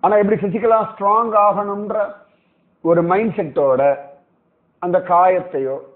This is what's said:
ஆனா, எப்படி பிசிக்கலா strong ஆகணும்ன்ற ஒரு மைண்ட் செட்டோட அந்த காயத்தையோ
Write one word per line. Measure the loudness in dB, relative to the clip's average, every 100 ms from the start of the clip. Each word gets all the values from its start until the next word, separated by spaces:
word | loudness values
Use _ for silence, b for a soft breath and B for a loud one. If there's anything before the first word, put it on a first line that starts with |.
ஆனா, | 2 2
எப்படி | 2 0
பிசிக்கலா | -2 -2 0 0 0 -4
strong | 0 0 2
ஆகணும்ன்ற | 2 2 0 -4 -6 -6 -6 -6 -8 _ _ _ _ _ _
ஒரு | 0 0
மைண்ட் | 2 0 0
செட்டோட | -4 -4 -2 0 2 2 0 -8 -20 _ _ _ _ _ _
அந்த | -2 -2
காயத்தையோ | 2 2 4 2 -2 -6 -6 -8 -12